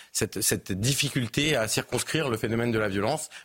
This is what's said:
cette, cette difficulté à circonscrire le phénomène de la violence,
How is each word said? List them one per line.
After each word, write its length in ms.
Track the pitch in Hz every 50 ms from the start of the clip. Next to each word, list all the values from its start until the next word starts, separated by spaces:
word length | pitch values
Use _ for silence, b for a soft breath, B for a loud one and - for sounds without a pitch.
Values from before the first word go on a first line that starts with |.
| B B
cette, 300 | B - 113 104 - 95
cette 320 | 107 - 123 95 - - 98
difficulté 840 | 92 107 131 139 - - 131 - 143 123 113 - 151 147 156 151
à 140 | 120 110 104
circonscrire 580 | - 135 120 - - 120 - - - 156 160 135
le 80 | 113
phénomène 360 | 107 - 107 113 113 117 120
de 80 | 113 110
la 100 | 107 104
violence, 400 | 95 101 98 113 151 151 - - B B B